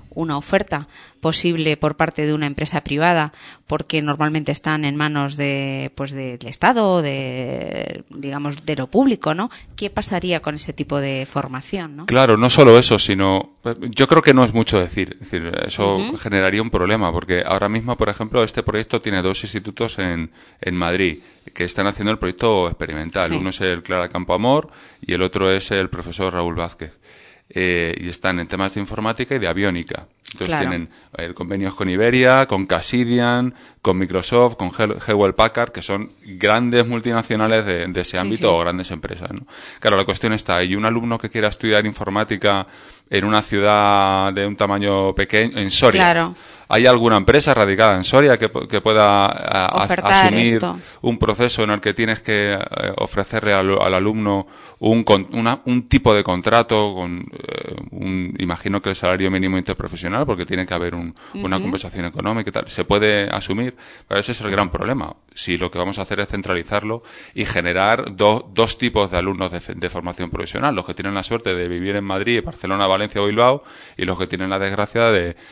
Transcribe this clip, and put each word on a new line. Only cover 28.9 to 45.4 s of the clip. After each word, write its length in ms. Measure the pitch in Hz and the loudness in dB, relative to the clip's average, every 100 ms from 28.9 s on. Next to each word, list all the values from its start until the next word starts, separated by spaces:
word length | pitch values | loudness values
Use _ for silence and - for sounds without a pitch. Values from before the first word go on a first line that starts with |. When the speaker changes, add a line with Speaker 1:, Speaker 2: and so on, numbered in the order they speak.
| 107 110 113 123 135 | -6 -4 -4 -4 -4
Speaker 2:
y 20 | |
de 80 | 90 | -2
aviónica. 640 | 85 101 87 82 - 82 _ - | -2 -2 -2 -6 -12 -14 _ -18
Entonces 160 | - 180 | -8 -4
Speaker 1:
Claro. 200 | 156 90 | -2 -2
Speaker 2:
tienen, 220 | 87 82 - _ - | -4 -8 -16 _ -12
eh, 160 | 85 | -10
convenios 440 | - 90 98 95 - | -8 -6 -4 -4 -4
con 120 | 95 | -2
Iberia, 580 | 92 117 127 127 131 131 | 2 2 4 6 6 4
con 200 | 95 95 | 0 0
Casidian, 880 | 87 - 123 120 120 120 120 123 - - _ | -2 0 0 2 2 2 0 -2 -6 -18 _
con 160 | 98 92 | 0 0
Microsoft, 580 | 90 90 - 120 123 117 | 0 -4 0 4 4 2
con 160 | 90 - | -6 -2
Hel-, 200 | 107 - - | -2 -2 0
Hewlett 300 | 104 98 92 | 2 4 4
Packard, 340 | 113 - 117 | 2 0 -4
que 100 | 92 | -6
son 300 | - 101 107 - | -6 -6 -6 -14
grandes 600 | - 92 104 110 120 120 117 | -18 0 4 4 4 4 4
multinacionales 760 | 117 117 117 - 110 110 110 | 0 -2 -2 -2 0 2 2
de, 220 | 104 87 87 | 0 -2 -2
de 140 | 90 | -4
ese 160 | 90 92 | -4 -2
Speaker 1:
Sí, 20 | |
Speaker 2:
ámbito 300 | 98 113 107 | -2 0 2
Speaker 1:
sí. 40 | |
Speaker 2:
o 60 | 85 | 2
grandes 320 | 85 90 87 | 0 -4 -6
empresas, 420 | 82 - 87 - | -10 -10 -10 -12
¿no? 140 | 101 - - - - | -12 -16 -20 -20 -4
Claro, 180 | 110 98 | 2 2
la 80 | |
cuestión 280 | 98 92 117 | 0 -2 -2
está, 320 | 107 - 87 | -2 -2 0
¿y 100 | 92 | 0
un 100 | 98 | 0
alumno 340 | 110 117 117 113 | -2 -2 -2 -4
que 120 | 110 | -6
quiera 160 | 117 107 | -2 -2
estudiar 400 | - 110 107 107 | -2 0 2 0
informática 800 | 95 98 104 107 104 104 98 95 - - - _ | -4 -4 -2 -2 0 0 0 -4 -14 -20 -20 _
en 160 | 101 | -2
una 180 | 101 107 | 2 0
ciudad 920 | - 101 104 104 101 101 98 95 98 | 0 2 4 4 4 4 4 2 0
de 120 | 98 | -2
un 120 | 101 101 | -4 -2
tamaño 580 | 101 101 101 98 98 | 0 0 0 2 0
pequeño, 420 | 95 98 107 | 0 0 2